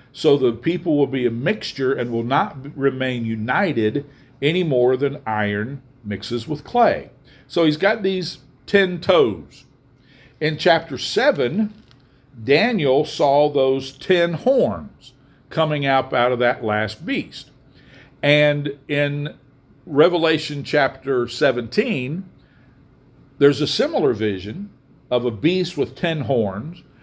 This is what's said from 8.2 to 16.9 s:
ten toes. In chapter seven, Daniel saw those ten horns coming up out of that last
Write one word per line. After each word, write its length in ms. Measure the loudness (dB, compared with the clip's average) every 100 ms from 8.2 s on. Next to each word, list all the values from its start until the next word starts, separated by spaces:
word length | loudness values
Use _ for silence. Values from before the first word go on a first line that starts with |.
| -4 -10 -20 _ 0
ten 340 | 2 2 0
toes. 640 | 2 4 4 0 -10 -20 -20 _ _ _ _ -20 -20 -6
In 180 | -4 0
chapter 400 | 2 2 0 -8
seven, 760 | -6 0 0 2 0 0 -2 -6 -20 -20 _ _ _ -8
Daniel 640 | 2 2 2 2 2 2 0
saw 420 | 0 2 4 2
those 440 | 2 2 0 -4
ten 420 | -6 0 2 2
horns 760 | 0 0 2 2 -2 -10 -18 -20 _ _ _ -8
coming 380 | -2 0 0 2
up 260 | 2 2
out 200 | 0 2
of 60 | 2
that 240 | 0 0
last 420 | -2 -2 -2